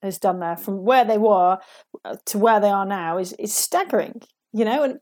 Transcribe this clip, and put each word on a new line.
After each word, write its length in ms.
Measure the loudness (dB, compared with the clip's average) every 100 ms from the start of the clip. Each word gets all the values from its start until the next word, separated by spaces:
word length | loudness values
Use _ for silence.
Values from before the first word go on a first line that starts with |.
has 160 | -10 -4
done 220 | -2 -2
there. 180 | -4 -6
From 260 | -6 -4
where 220 | 2 4 4
they 140 | 2
were, 400 | 4 4 4 2 -4 -20 _ -18
uh, 120 | -14 -12 -8
to 140 | 0
where 200 | 4 4
they 120 | 4
are 140 | 2 -2
now 340 | -4 -4 -4
is, 140 | -6
is 200 | -8 -6
staggering, 720 | -4 -2 -2 0 -2 -2 -8 -20 _ _
you 120 | -2 0
know, 160 | 2
and 160 | 0 -4